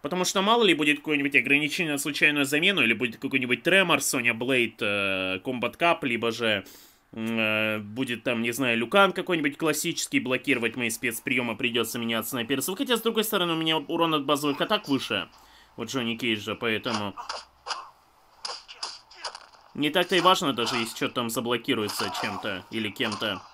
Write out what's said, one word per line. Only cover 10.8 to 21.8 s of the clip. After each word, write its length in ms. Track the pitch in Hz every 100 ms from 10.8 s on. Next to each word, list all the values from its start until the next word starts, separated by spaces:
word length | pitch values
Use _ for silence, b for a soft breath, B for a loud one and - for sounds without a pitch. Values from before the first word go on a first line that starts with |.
| 117
спецприемы, 680 | 110 123 113 - 127 120 107
придется 420 | 123 120 113 123
меняться 360 | 117 113 110 131
на 100 | 117
персов. 320 | 135 135 190
Хотя, 180 | 262 233
с 60 |
другой 240 | 233 220 -
стороны, 260 | 202 175
у 40 | 160
меня 220 | 160 160
урон 340 | 143 165 165
от 100 | 156
базовых 380 | 139 147 147 139
атак 260 | 165 208 -
выше 400 | 135 - 104 85 B B B B -
у 80 |
Джонни 320 | 113 131 117 113
Кейджа, 400 | 123 107 101 98
поэтому... 580 | 120 107 123 107 104 - - - - _ - - - _ _ _ _ _ - - - - - - _ - - - - - -
Не 160 | - 147
так-то 260 | 165 180 185
и 60 |
важно, 320 | 175 185 160
даже 240 | 117 113 123
если 180 | 113 -
что-то 200 | 135 -
там 140 | 117
заблокируется 800 | 113 117 120 120 117